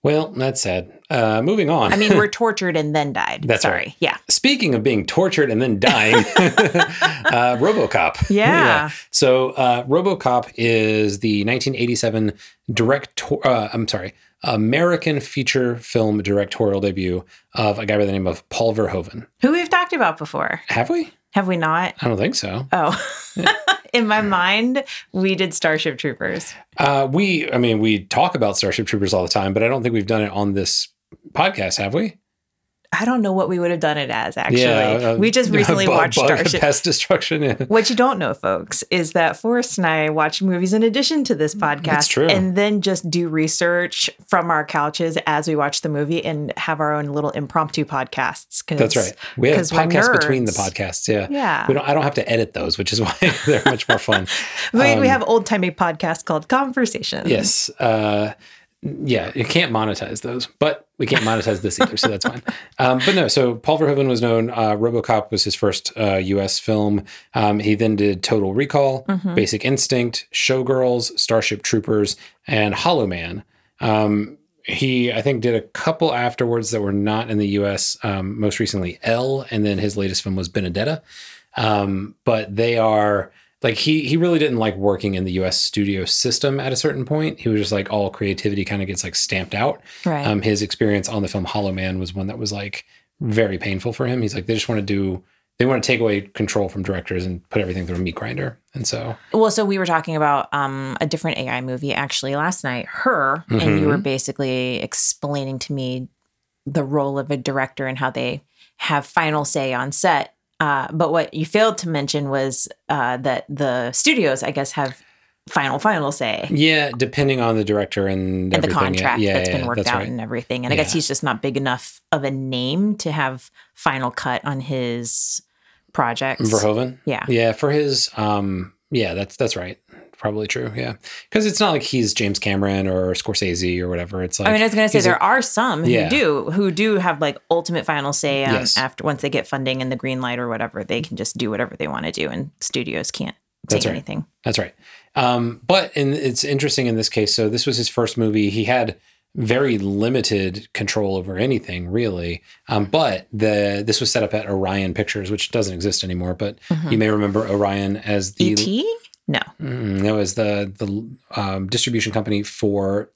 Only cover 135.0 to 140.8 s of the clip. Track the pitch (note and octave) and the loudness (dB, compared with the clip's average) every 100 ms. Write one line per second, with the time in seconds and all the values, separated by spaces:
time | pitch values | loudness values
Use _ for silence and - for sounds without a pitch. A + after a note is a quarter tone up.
135 | F3+ F3+ F#3+ B3+ - - B3+ D#3+ E3 A#2+ | 2 2 2 2 0 -2 0 0 2 2
136 | G2+ C#4+ G3+ C#3+ C3+ F3 G3 E3 A3 G3+ | 2 2 2 0 -2 0 0 2 0 2
137 | F3+ D3+ D3+ C#3 _ E3+ E3+ E3+ - D3+ | 0 0 -2 -4 _ -2 0 -4 -2 -2
138 | C#3+ C#3+ D3 C#3 C3+ C3 A#2+ - C3 - | -2 -2 -2 0 0 0 0 0 -2 -4
139 | - D3 C#3+ C3+ - C#3 C3 C3 C3 C3 | -4 -2 -2 -4 -4 -4 -4 -4 -4 -4
140 | C3 C3 B2+ A#2+ B2 A2+ A2+ - | -4 -4 -4 -4 -4 -4 -6 -8